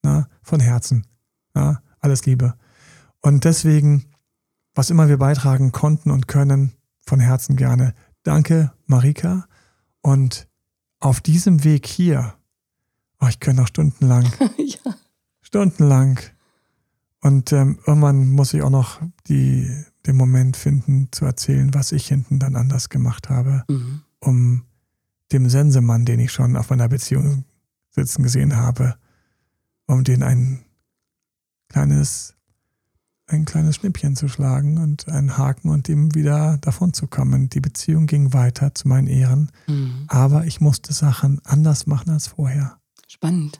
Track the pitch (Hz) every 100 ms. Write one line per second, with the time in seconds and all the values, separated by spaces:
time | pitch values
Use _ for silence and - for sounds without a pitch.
0 | 147 147 147 _ - 156 120 120 - 120
1 | 101 _ _ _ _ 143 143 147 _ _
2 | 143 131 - 127 123 - _ _ _ -
3 | _ _ 147 143 160 160 160 151 147 143
4 | - _ _ _ _ _ _ - 131 170
5 | 156 139 135 143 135 131 135 - 151 151
6 | - 135 123 143 139 139 135 - _ _
7 | - 135 120 127 - 135 127 123 131 -
8 | _ _ - 151 151 165 147 - - 131
9 | 131 147 170 185 - _ _ _ _ _
10 | 143 139 131 - - _ _ _ _ _
11 | 139 123 - 160 185 165 151 147 - -
12 | 180 139 117 - _ _ _ _ _ _
13 | _ _ 127 - - 131 123 - 156 -
14 | 131 123 123 - 262 - 294 - - -
15 | _ _ _ _ _ 202 196 - 147 131
16 | 135 127 - _ _ _ _ _ _ _
17 | _ _ 147 139 123 147 135 143 - 151
18 | 147 139 131 139 135 151 143 135 123 -
19 | 165 - _ 143 - 127 127 135 151 _
20 | - 131 127 127 127 127 147 143 120 135
21 | 135 - 143 127 - 135 135 135 131 151
22 | - 139 123 139 135 127 127 127 - 135
23 | 123 117 - 127 131 135 - 135 123 143
24 | _ _ 135 127 123 123 - _ _ _
25 | _ _ _ 139 127 131 147 135 120 117
26 | 120 117 123 - 123 123 117 127 117 131
27 | - 131 139 139 135 _ _ _ _ -
28 | 139 - 127 127 139 127 120 123 127 -
29 | _ _ _ _ _ _ _ _ - 131
30 | 127 127 131 127 127 131 _ _ _ _
31 | _ _ _ _ _ _ _ - 71 73
32 | 71 - - _ _ _ _ _ _ _
33 | _ _ _ 156 151 156 156 151 202 -
34 | 147 135 143 123 139 131 143 156 156 147
35 | - 151 143 131 135 135 165 151 131 151
36 | 156 156 147 151 156 147 147 - 180 -
37 | 147 - 135 131 135 143 139 - - 156
38 | 151 151 139 131 123 123 139 - 139 131
39 | 135 131 131 131 151 _ - 143 135 127
40 | 147 135 135 147 165 - 151 - - 143
41 | 151 123 139 139 - 139 156 147 - 143
42 | 170 156 - - 139 143 135 - _ _
43 | _ - 160 180 151 -